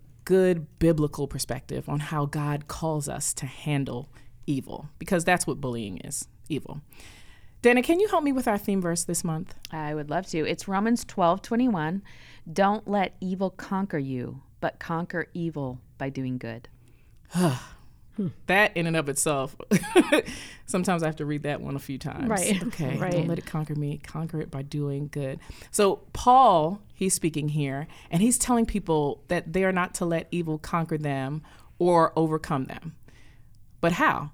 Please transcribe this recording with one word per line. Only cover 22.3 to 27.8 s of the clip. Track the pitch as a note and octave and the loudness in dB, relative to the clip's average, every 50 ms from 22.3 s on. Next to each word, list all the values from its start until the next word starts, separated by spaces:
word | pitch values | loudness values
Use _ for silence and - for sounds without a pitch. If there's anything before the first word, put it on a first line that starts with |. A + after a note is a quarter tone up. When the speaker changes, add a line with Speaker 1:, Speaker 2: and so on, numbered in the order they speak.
| A3 F#3+ - A3 G3+ F3+ E3+ | 0 2 2 2 2 0 -2
Speaker 1:
Okay, | - - - D3+ B2+ - - | -4 -4 -4 -2 -2 -2 -2
Speaker 3:
Right. | F#3+ F#3 | -2 0
Speaker 1:
"Don't | F3 F3 D#3+ | 0 0 0
let | E3+ E3+ - | 0 -2 -4
it | - | -4
conquer | - - D#3 D#3 - D3+ | -4 -4 -4 -4 -4 -4
me, | D3 D3 C#3+ D3+ D3 - | -4 -4 -4 -6 -8 -10
conquer | - - D#3 D#3+ E3 - D3+ | -10 -8 -8 -6 -6 -6 -6
it | - - | -6 -6
by | C#3+ C3+ | -8 -10
doing | C#3 C#3+ - D3 D3 C#3+ C#3 C#3 D3 D3 | -8 -6 -6 -4 -4 -2 -4 -4 -6 -6
good." | - D3 C#3 C3 C#3+ - - - - - - - | -6 -6 -6 -6 -6 -8 -12 -16 -18 -18 -14 -4
So | - - G#3 G3 G#4 - - - | 2 4 4 4 2 0 -4 -10
Paul, | - - - B3 B3+ C4 C4+ A3 F#3 D#3+ D3+ E3 G3+ G#3 - - | -10 2 6 8 8 10 10 10 8 6 4 2 0 -4 -8 -14
he's | - - F#3+ F#3 F3+ | -6 -2 0 0 0
speaking | - - D#3+ D#3 D3+ D3 D3 | 0 0 0 0 0 -2 0
here, | D3 D3+ C#3+ C#3 C#3 C#3 | 0 0 0 0 -2 -4